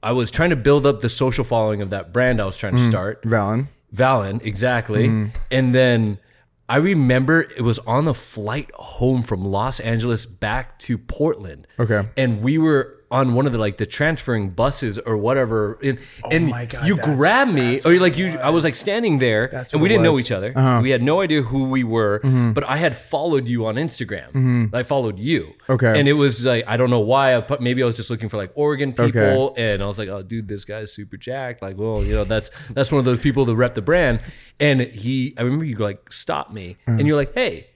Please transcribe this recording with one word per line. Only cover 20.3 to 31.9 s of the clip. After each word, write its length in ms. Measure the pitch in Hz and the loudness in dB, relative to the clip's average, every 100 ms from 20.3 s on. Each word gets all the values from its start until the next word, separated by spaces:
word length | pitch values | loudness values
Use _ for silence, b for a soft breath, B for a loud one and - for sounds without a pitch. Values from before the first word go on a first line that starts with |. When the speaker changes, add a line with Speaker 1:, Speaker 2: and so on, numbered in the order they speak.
Speaker 1:
other. 220 | 101 101 | -4 -4
Speaker 2:
Uh-huh. 240 | 131 131 123 | 2 4 4
Speaker 1:
We 100 | 123 | 4
had 120 | 131 | 2
no 180 | 123 165 | 2 2
idea 220 | 190 156 | 2 0
who 220 | 123 135 | 0 -2
we 180 | 131 131 | 0 0
were, 380 | 120 113 107 104 | 0 0 0 2
Speaker 2:
Mm-hmm. 320 | 135 127 120 | 2 4 4
Speaker 1:
but 100 | 113 139 | 0 -2
I 60 | 139 | 0
had 200 | 165 120 | 0 -2
followed 520 | - 156 165 147 120 | -6 -4 0 0 0
you 180 | 120 110 | -2 -2
on 80 | |
Instagram. 540 | 110 160 - 110 101 60 | -2 -4 -6 -8 -8 -6
Speaker 2:
Mm-hmm. 380 | 135 131 123 113 117 | -2 2 2 0 -2
Speaker 1:
I 80 | |
followed 340 | 123 139 123 95 | -2 -2 -2 -4
you. 360 | 117 156 78 - - | -2 -2 -4 -16 -2
Speaker 2:
Okay. 240 | 127 123 110 | 2 4 4
Speaker 1:
And 80 | 139 | 4
it 60 | |
was 340 | 147 143 117 123 | 4 4 2 0
like, 160 | 120 113 | 0 0
I 80 | 113 | 0
don't 120 | 127 | 2
know 120 | 123 | 2
why. 360 | 107 131 135 127 | 4 4 4 2
I 40 | |
put, 200 | - 135 | 0 -4
maybe 220 | 123 123 | -2 0
I 40 | 123 | 0
was 100 | 113 | -2
just 140 | 110 | -6
looking 180 | 117 113 | -6 -6
for, 80 | 107 | -8
like, 160 | 92 | -8
Oregon 400 | - 147 143 143 120 | -2 -2 0 -4 0
Speaker 2:
Okay. 100 | 120 | 2
Speaker 1:
people, 440 | 113 104 131 135 - | 4 4 4 0 0
and 240 | 113 101 | -2 -2
I 40 | 98 | -4
was 120 | 104 | -6
like, 100 | 104 | -8
"Oh, 140 | 101 | -8
dude, 240 | 98 113 104 | -8 -10 -8
this 180 | 104 | -10
guy's 280 | - 107 107 | -10 -12 -12
super 240 | - 101 - | -14 -16 -14
jacked." 460 | - 131 131 120 | -10 -10 -10 -10
Like, 140 | 98 95 | -12 -6
well, 260 | 110 | -4